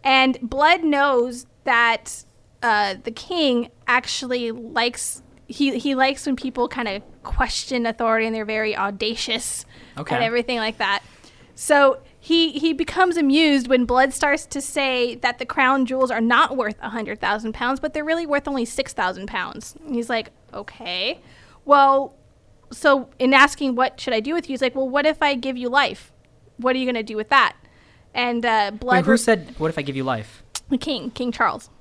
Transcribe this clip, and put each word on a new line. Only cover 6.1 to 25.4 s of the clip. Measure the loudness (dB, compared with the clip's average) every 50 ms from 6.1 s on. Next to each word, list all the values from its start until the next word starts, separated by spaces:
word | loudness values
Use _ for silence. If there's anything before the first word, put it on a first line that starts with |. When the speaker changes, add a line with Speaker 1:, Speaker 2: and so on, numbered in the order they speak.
| 2 -2 -4
Speaker 1:
when | -4 -4
people | -4 -4 -8 -4 -4 -4 -4
kinda | -4 -6 -6 -6 -6 -8 -10 -14 -20 -18 _
question | -4 0 0 0 0 -2 -6 -6 -4 -4 -2 -2
authority | -2 -4 -2 0 0 2 2 0
and | -2 -2
they're | -4 -6
very | -4 -4 -2 -2 -2 -2
audacious | -2 -4 -4 -4 -4 -4 -4 -4 -4 -4 -4 -4 -4 -4 -6 -8 -8 -10 -14 -20 -20 -20 -18 -14 -12
Speaker 2:
Okay. | -6 -4 -2
Speaker 1:
and | 0 0
everything | 0 0 -2 -2 -2 -2 -2
like | -2 -4 -4 -4
that. | -2 -2 -2 -2 -4 -12 -20 -20 -20 -20 _ -20 -20 -20 -16
So | -12 0 4 6 6 6 6 4 2 -6 -20 _ _
he, | -2 0 2 4 4 2 0
he | 0 0 0 0
becomes | 0 -4 -4 2 2 2 2 4
amused | 2 2 4 4 6 6 6 4 2 2 2
when | 2 2 4
Blood | 4 4 4 4 4 2
starts | 0 0 0 0 0 -2 -8
to | -10 -8
say | -8 -4 -4 -2 0 0 0 0 -2 -2 -4
that | -2 -4 -4 -4 -4
the | -8
crown | -6 -2 0 2 2 4 2 0
jewels | 0 0 0 0 0
are | 0 0
not | 2 4 4 4 4 2 2 -2
worth | -4 -4 -4 -8
a | -10 -8
hundred | -8 -8 -8 -8 -8 -4
thousand | -2 -2 -2 -2 -4 -8 -6
pounds, | -4 -2 -2 -2 -2
but | -4 -6 -4
they're | -4 -2
really | -2 -2 -2 0
worth | -2 -2 -2 -2 -2
only | -4 -4 -4
six | -4 -4 -6 -6 -6 -4
thousand | -4 -2 -2 -4 -6 -10 -8
pounds. | -6 -6 -6 -6 -10 -14 -16 -16 -18 -18 -12
And | -6 -6
he's | -6 -4 -2
like, | -4 -4 -4 -8 _ _ _ _ -14
"Okay. | -14 -14 -14 -16 -14 -10 -8 -6 -4 -4 -4 -4 -6 -12 -20 -20 -20 -20 -20 -20 -18 _
Well," | 2 4 6 6 6 4 2 0 -2 -12 _ _ _ _ _ _ _ _ _ _ _
so | -18 0 2 4 4 4 0 -8 -6 _
in | 0 4 6
asking, | 6 6 6 4 -2 -4 -4 0
"What | 0 0 0 0 -6
should | -4 -2 -2
I | -2
do | -2 -2 -4
with | -4 -4 -4
you?" | -4
he's | -2
like, | -2 -2 -2
"Well, | -2 -4 0
what | 0 2 2
if | 2 0 2
I | 0 0 0
give | -2